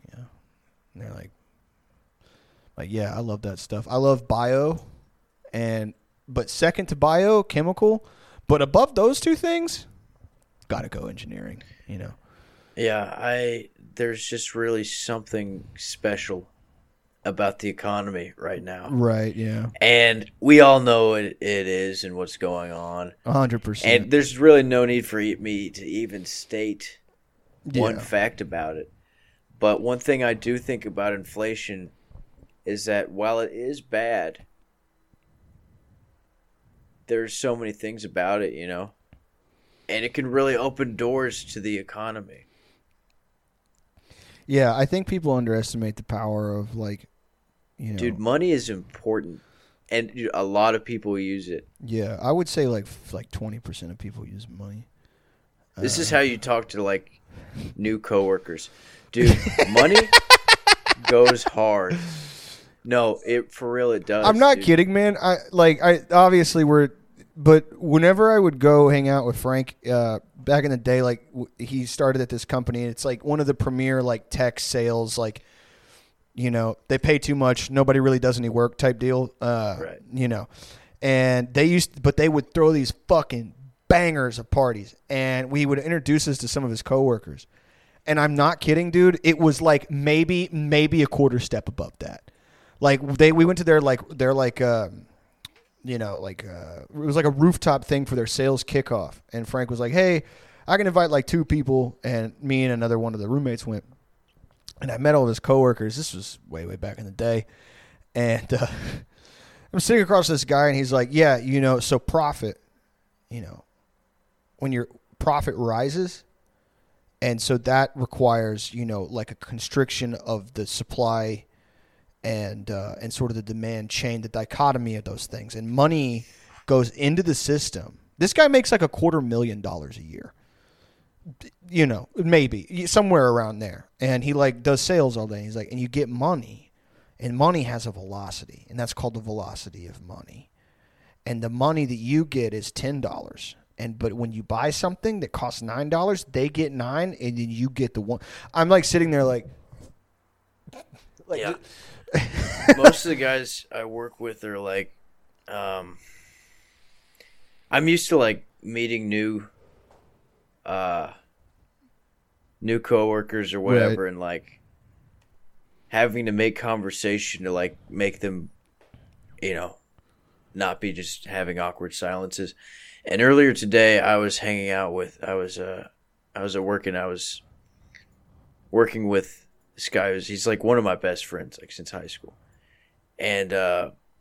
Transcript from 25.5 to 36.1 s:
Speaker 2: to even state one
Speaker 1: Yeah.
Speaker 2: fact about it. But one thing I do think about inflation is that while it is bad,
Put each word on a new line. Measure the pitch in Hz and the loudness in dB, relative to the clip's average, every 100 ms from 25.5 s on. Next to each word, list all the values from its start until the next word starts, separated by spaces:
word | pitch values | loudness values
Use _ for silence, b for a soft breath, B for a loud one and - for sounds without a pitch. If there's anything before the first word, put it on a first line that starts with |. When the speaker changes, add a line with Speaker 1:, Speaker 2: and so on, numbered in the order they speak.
| 101 95 | -6 -8
Speaker 2:
to | 98 92 | -12 -10
even | 98 113 98 87 | -8 -8 -10 -12
state | - - 107 107 101 - - _ _ _ _ _ _ | -14 -10 -6 -6 -8 -14 -20 _ _ _ _ _ _
one | - 131 113 | -6 -2 -2
Speaker 1:
Yeah. | 107 | -2
Speaker 2:
fact | 110 104 110 - | -2 0 0 -4
about | 98 82 78 78 | -8 -6 -6 -8
it. | - _ _ _ _ _ _ _ | -12 _ _ _ _ _ _ _
But | 107 104 | 2 2
one | 117 123 | -2 -2
thing | - 131 | 0 0
I | 120 | 0
do | 110 117 123 | -2 -2 -4
think | 123 120 | -4 -8
about | 107 92 101 | -8 -6 -4
inflation | 101 90 104 110 110 - 98 90 _ _ - - _ - _ - | -6 -10 -8 -6 -6 -10 -14 -16 _ _ -20 -20 _ -20 _ -8
is | 104 104 | -6 -2
that | 104 - | -2 -2
while | 95 110 113 | -4 -2 -2
it | 113 | -4
is | 110 123 143 | -6 -8 -10
bad, | 120 110 117 107 80 - - _ _ _ _ _ _ _ _ _ _ _ _ _ _ _ _ | -6 -4 -2 -2 -4 -10 -20 _ _ _ _ _ _ _ _ _ _ _ _ _ _ _ _